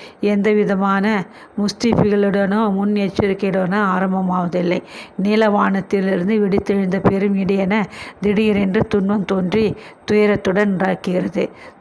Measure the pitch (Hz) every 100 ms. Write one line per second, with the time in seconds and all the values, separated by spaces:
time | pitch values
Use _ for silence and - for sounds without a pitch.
0 | - - 208 202 202 208 208 196 196 196
1 | 202 214 - - - - 208 - 240 -
2 | 208 202 202 196 196 208 220 190 202 208
3 | 196 - 202 190 196 185 180 202 196 185
4 | 190 190 185 180 175 180 175 180 - -
5 | - - 196 214 220 202 196 196 185 202
6 | 190 190 180 220 202 196 196 202 190 190
7 | 190 190 202 196 190 196 190 214 196 -
8 | - - 202 202 220 202 196 220 - 208
9 | 190 208 180 190 180 208 214 - - -
10 | - 208 208 202 202 190 208 185 190 185
11 | - 180 190 185 - - - -